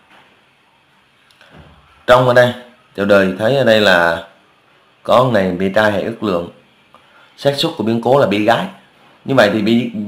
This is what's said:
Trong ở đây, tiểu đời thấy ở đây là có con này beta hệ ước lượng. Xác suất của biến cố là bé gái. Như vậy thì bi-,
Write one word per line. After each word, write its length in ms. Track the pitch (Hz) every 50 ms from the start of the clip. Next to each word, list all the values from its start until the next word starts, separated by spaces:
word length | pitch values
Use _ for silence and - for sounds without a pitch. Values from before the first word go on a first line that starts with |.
| _ _ _ _ _ _ _ _ _ _ _ _ _ _ _ _ _ _ _ _ _ _ _ _ _ _ _ _ _ _ - - - - _ _ _ _ _ _ _ -
Trong 200 | 123 127 127 127
ở 60 | 120
đây, 200 | 123 123 120 120 - - - _ _ _ _ _
tiểu 120 | - 101
đời 300 | 101 101 98 95 92 92 92
thấy 180 | 107 117 135 139
ở 60 | 127
đây 180 | 117 110 110
là 460 | 104 98 92 87 85 85 82 82 - - _ _ _ _ _ _ _ _ _ _ _ _ _ _ _
có 140 | - 101 117
con 160 | 131 131 117
này 180 | 101 95 92
beta 380 | 90 87 95 98 - 107 107 107
hệ 120 | 202 -
ước 220 | 78 110 117 - -
lượng. 260 | 104 92 85 85 85 - _ _ _ _ _ _ _ _ _ _ _ _ _ _ _ _ -
Xác 140 | - 143 139 139
suất 140 | 165 160 - -
của 60 | -
biến 180 | 110 117 117
cố 180 | 117 123 131 143
là 80 | 131 98
bé 100 | 101 104
gái. 280 | 107 107 117 147 185 196 - - _ _ _ _ _ _ _ _ _
Như 100 | - 139
vậy 140 | 127 110 101 104
thì 80 | 110
bi-, 300 | 98 110 117 120 131 - - 107 104